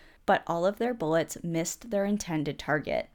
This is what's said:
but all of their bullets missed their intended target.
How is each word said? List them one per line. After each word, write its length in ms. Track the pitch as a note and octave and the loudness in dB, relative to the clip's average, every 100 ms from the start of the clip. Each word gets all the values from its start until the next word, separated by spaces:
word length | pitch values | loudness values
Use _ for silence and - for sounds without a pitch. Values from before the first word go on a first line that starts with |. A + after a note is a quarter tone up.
| - - - | -20 -6 2
but 160 | F#3+ - | 2 2
all 180 | E3+ F#3 | 0 0
of 120 | G#3 | 0
their 160 | A#3 | -2
bullets 440 | A#3+ D#3 E3 D3+ - | 0 2 2 0 -4
missed 460 | F3 E3 E3+ - - | -2 -2 -2 -6 -2
their 140 | G3+ | 0
intended 540 | G3+ G#3 F3+ D#3 D3 - | 2 0 0 -2 -2 -4
target. 500 | - D3+ - A#1+ - | -2 0 0 -2 -4